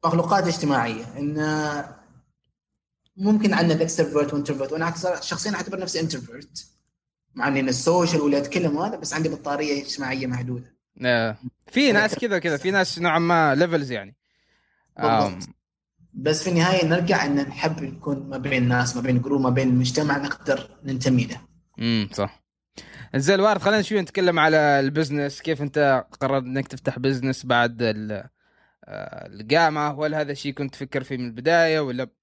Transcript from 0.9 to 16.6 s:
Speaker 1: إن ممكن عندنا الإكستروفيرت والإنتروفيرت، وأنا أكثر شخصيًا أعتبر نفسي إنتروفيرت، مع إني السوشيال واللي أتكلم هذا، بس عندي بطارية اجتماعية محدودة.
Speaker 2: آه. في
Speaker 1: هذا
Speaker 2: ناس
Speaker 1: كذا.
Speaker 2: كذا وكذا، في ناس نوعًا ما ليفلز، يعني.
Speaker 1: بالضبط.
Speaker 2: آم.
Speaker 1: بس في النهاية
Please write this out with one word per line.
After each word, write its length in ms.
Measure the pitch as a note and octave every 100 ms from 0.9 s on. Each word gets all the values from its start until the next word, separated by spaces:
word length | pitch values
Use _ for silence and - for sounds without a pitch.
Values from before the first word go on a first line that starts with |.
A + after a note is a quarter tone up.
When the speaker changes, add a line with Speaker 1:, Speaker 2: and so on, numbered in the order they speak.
| A2 - C3+
Speaker 1:
إن 680 | C#3+ D3+ D#3 D#3 D3+ D3 - - _ - _ _ _ _ _ _ _ _ _ F#3+
ممكن 380 | G3 G#3+ G3+
عندنا 200 | E3+ E3+
الإكستروفيرت 580 | D#3+ D#3+ - D3 D3 C#3+
والإنتروفيرت، 400 | D3 C#3+ C3+ C3+
وأنا 160 | D3+ E3+
أكثر 320 | E3 F3+ E3+
شخصيًا 340 | - E3+ G#3+
أعتبر 260 | F#3 F3 G3
نفسي 200 | F3+ D#3
إنتروفيرت، 680 | E3 D3 A#2 B2 D3 - - _ _ _ _ _ _
مع 140 | C3 B2+
إني 120 | C3+
السوشيال 640 | C3 B2 - F3+ E3+ E3
واللي 160 | D3 C#3+
أتكلم 400 | C#3 F#3 E3+ D3
هذا، 180 | G3 G#3
بس 180 | -
عندي 140 | D#3 D#3
بطارية 540 | D3+ D3 C#3+ D3+ C#3+
اجتماعية 440 | - - C3 C3 B2+
محدودة. 540 | B2 B2 A#2+ - _ _ _
Speaker 2:
آه. 320 | B2+ A#2+ A2+ G#2+ B2 _ _
في 240 | B3 C#4
Speaker 1:
هذا 20 |
Speaker 2:
ناس 220 | G#3 G#3+
Speaker 1:
كذا. 60 | -
Speaker 2:
كذا 160 | A#3+ F#3+
وكذا، 200 | E3+ C#3+
في 140 | F#3
ناس 280 | G3 F3+ -
نوعًا 200 | F3 D#3+
ما 360 | E3+ E3+ D#3
ليفلز، 380 | C3+ F3 E3 C#3
يعني. 240 | A2+ G2 - _ _ _ _ _ _ _ -
Speaker 1:
بالضبط. 360 | A#2 A2+ G#2
Speaker 2:
آم. 60 | F#2 - - _ _ _ _ _
Speaker 1:
بس 280 | - C3+ D#3
في 80 | F#3+
النهاية 360 | F3